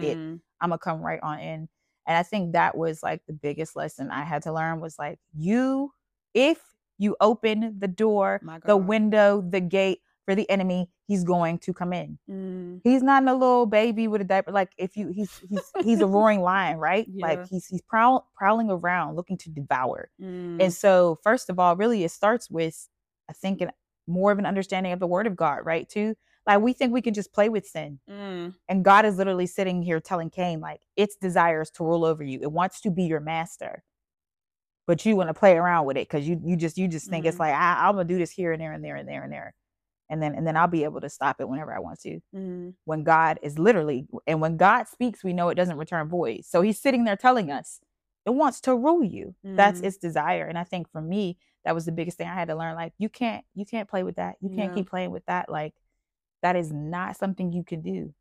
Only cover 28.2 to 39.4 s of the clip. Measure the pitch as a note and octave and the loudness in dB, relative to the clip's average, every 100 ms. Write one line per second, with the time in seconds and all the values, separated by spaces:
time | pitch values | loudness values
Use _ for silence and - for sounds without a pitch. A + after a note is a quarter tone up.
28.2 | G3+ F3+ F3 - - F#3+ F#3 G3 G#3+ F#3 | -10 -10 -10 -12 -2 2 8 8 8 2
29.2 | G3 F3+ F3+ - F#3 F3+ F3 D#3+ - F3+ | 0 0 -2 -2 -2 -2 -2 -2 -2 -6
30.2 | E3 - F3+ D#3+ D#3 D3+ _ - G3+ - | -6 -4 -4 -4 -8 -14 _ 0 0 0
31.2 | F#3 F3+ E3+ D#3+ D#3 - E3 E3+ E3 D#3 | -2 2 2 2 -4 -4 0 2 2 0
32.2 | C#3+ C3 C3+ D#3+ F#3+ - A3 F3 F3 D#3 | -4 -6 -6 -2 -4 -2 -4 0 0 -2
33.2 | D3+ E3 E3+ - - - _ _ _ _ | -4 -6 -6 -10 -14 -14 _ _ _ _
34.2 | _ _ _ _ _ _ - E3+ A3 G#3 | _ _ _ _ _ _ -2 0 2 2
35.2 | E3 D#3 G3 E3 F3 E3+ C#3 C3+ - D3 | 0 4 6 8 6 2 2 -2 -2 -4
36.2 | C#3+ E3+ E3 F3 D#3+ F#3 F#3 D#3+ G3 E3+ | -2 -4 0 -2 -2 -2 -4 -4 -6 -2
37.2 | D#3+ F3 D#3 C#3+ F3 D#3+ F3+ G3+ E3+ F3+ | -2 0 0 2 2 4 2 2 0 -2
38.2 | E3 - F3 D#3+ D#3+ D#3 D3+ C#3+ C#3 C#3+ | -2 -2 -2 -2 -6 -10 -10 -12 -10 -12
39.2 | C3 C#3+ | -12 -14